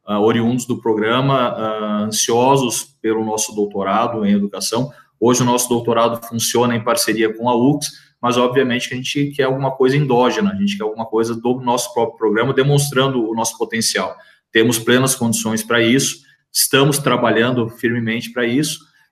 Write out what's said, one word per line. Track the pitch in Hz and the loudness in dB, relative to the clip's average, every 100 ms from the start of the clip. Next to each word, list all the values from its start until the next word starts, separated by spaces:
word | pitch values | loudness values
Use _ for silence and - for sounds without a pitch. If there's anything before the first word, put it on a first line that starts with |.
| - | -4
ah, | 104 | 2
oriundos | 107 113 117 127 120 | 2 4 2 0 -2
do | 110 | -4
programa, | 113 107 107 123 139 135 | -2 0 2 2 2 2
ah, | 120 104 110 107 107 107 | 0 -2 -4 -4 -4 -2
ansiosos | 107 107 - 117 127 139 123 - - _ | -2 -2 0 2 4 4 2 -4 -10 _
pelo | 110 110 | -2 -2
nosso | 110 110 - 107 | -2 -4 -4 -4
doutorado | 101 101 95 104 123 110 101 | -4 -2 -2 0 0 -2 2
em | |
educação. | 101 101 92 - 113 139 - _ _ | 2 0 -4 -4 -2 -4 -8 _ _
Hoje | 113 123 | 2 4
o | 123 | 2
nosso | 123 - | 0 0
doutorado | 120 117 117 117 117 - | -2 0 2 2 0 -6
funciona | 113 - 117 123 117 | -4 0 2 2 0
em | |
parceria | 117 117 - 110 110 | 0 0 0 0 0
com | 107 120 | 0 0
a | 120 | 2
ucs, | 127 147 - - _ _ | 2 2 -4 -12 _ _
mas | 120 123 | -2 2
obviamente | 123 135 127 120 - | 2 2 2 -2 -4
que | |
a | 127 | -8
gente | 131 143 143 | -6 -2 -4
quer | 143 | 0
alguma | 131 135 135 | -2 0 -4
coisa | - 131 143 | 0 0 2
endógena, | 143 120 123 110 101 | 2 2 2 2 -2
a | 98 | 0
gente | 101 101 | -2 -2
quer | |
alguma | 107 107 113 | -6 -6 -4
coisa | 110 113 | -2 0
do | 113 120 127 | -2 -2 -2
nosso | 123 120 - | 0 -2 -2
próprio | - 113 - | -2 -2 -2
programa, | 110 107 127 | 0 0 0
demonstrando | 131 139 143 143 127 135 127 110 | 2 2 2 2 0 0 0 -2
o | |
nosso | 113 113 - | -2 -4 -4
potencial. | 110 113 110 101 90 - - _ _ | -6 -4 -2 -2 -4 -8 -20 _ _
Temos | 113 120 117 | 2 2 2
plenas | - 123 135 - | 2 2 2 0
condições | 117 110 110 110 | -2 -2 -2 -4
pra | - 120 | 0 2
isso, | 113 131 135 - _ _ _ | 4 2 0 -6 _ _ _
estamos | - - 135 143 143 | -4 2 4 4 2
trabalhando | 131 120 117 107 120 127 113 | 0 2 2 2 2 0 -2
firmemente | - 117 120 113 113 113 | -2 -2 -2 -2 -4 -6
pra | 123 120 | -4 -2
isso, | 127 156 - - _ _ | 0 -2 -6 -14 _ _